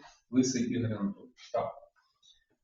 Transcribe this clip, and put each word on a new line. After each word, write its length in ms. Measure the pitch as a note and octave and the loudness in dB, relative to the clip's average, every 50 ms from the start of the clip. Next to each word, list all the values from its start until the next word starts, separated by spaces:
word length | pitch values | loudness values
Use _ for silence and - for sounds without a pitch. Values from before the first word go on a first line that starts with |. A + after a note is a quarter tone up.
| - - - - _ _ | -12 -18 -20 -20 _ _
Лисий 340 | A#2 B2+ B2+ B2+ B2 A#2 A#2 | 4 4 4 4 4 0 0
Ігор 220 | A#2 B2 A#2+ A2+ | 0 0 0 0
Анатолійович. 680 | A2 G#2+ G2 G2 G2+ - - - - - - - - - | 0 0 0 -2 -2 -2 -4 -12 -20 -20 -20 -10 -4 -2
Так. 180 | - - - - - - - _ _ _ _ _ _ - - - - _ _ _ _ | -2 -2 -2 -4 -10 -14 -20 _ _ _ _ _ _ -20 -20 -20 -20 _ _ _ _